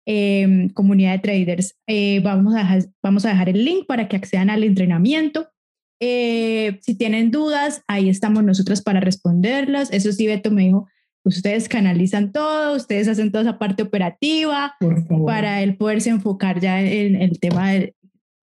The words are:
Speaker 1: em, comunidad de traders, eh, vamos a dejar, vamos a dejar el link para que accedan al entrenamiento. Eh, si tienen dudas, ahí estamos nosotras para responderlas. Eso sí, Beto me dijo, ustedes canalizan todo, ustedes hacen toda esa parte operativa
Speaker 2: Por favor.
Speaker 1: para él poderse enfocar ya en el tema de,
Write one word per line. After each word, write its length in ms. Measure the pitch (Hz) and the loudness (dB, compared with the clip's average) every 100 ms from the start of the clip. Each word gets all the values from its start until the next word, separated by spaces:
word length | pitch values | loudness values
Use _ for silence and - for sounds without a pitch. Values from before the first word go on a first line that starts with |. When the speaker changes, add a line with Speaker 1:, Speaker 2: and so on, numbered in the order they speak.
| - | -4
Speaker 1:
em, 640 | 214 202 196 196 185 185 | -2 0 2 4 4 2
comunidad 420 | - 196 196 190 | 2 2 4 2
de 60 | 190 | 0
traders, 580 | 202 196 180 175 185 - - | 0 0 0 -2 -4 -8 -4
eh, 340 | 208 202 196 | -2 0 0
vamos 300 | 196 190 202 | 2 2 2
a 60 | 220 | 2
dejar, 260 | 185 185 180 _ | 2 0 0 _
vamos 240 | 196 196 220 | 0 0 2
a 20 | |
dejar 220 | 190 180 | 0 2
el 120 | 196 | 2
link 220 | 262 370 - | 0 -2 -2
para 220 | 247 202 | -4 -2
que 80 | 190 | -6
accedan 320 | - 185 190 | -4 -2 0
al 160 | 220 | 0
entrenamiento. 800 | 214 190 180 170 214 311 311 320 320 _ _ _ _ - | 2 2 2 2 2 0 -2 -4 -10 _ _ _ _ -8
Eh, 760 | 240 247 233 233 226 220 214 196 | -4 -2 -2 -2 -2 -2 -4 -4
si 140 | - | -4
tienen 360 | 196 220 220 226 | -2 0 0 0
dudas, 520 | 294 302 285 294 294 - | 0 0 -2 -2 -4 -4
ahí 200 | 202 190 | 0 0
estamos 340 | 190 214 214 | 2 0 2
nosotras 380 | 208 190 190 196 | 2 2 0 -2
para 200 | 214 190 | 0 0
responderlas. 920 | 185 185 175 175 208 269 277 277 262 | 0 0 0 2 2 0 -2 -2 -2
Eso 200 | 202 208 | -2 0
sí, 140 | 196 214 | 0 0
Beto 240 | 208 214 | -2 0
me 120 | 202 | 2
dijo, 260 | 185 196 196 _ _ _ 196 | 4 2 0 _ _ _ -2
ustedes 420 | 185 202 220 226 | -2 -2 -2 -2
canalizan 640 | 233 196 170 190 208 202 | 0 2 2 0 0 -2
todo, 420 | 294 311 311 294 | -2 -2 -2 -2
ustedes 320 | 277 - 202 220 | -2 -2 -2 0
hacen 240 | 214 214 | 0 0
toda 120 | 220 | 0
esa 140 | 226 226 | -2 -2
parte 240 | 208 196 | -4 -2
operativa 920 | 202 208 180 - 294 311 311 285 285 - | -2 -2 -2 -2 -2 0 -2 -4 -6 -2
Speaker 2:
Por 260 | 170 165 - | 0 0 0
favor. 200 | 160 156 | 0 0
Speaker 1:
para 360 | 220 208 202 | 0 -2 0
él 140 | 196 190 | -2 0
poderse 320 | 214 214 233 | -2 0 0
enfocar 500 | 220 202 190 190 175 | -2 -2 -2 -2 0
ya 200 | 190 185 | 0 0
en 360 | 196 208 202 190 | 0 0 0 2
el 220 | 185 165 | 0 0
tema 320 | 175 175 190 | -2 0 0
de, 220 | 190 185 - _ _ _ _ | 0 -2 -8 _ _ _ _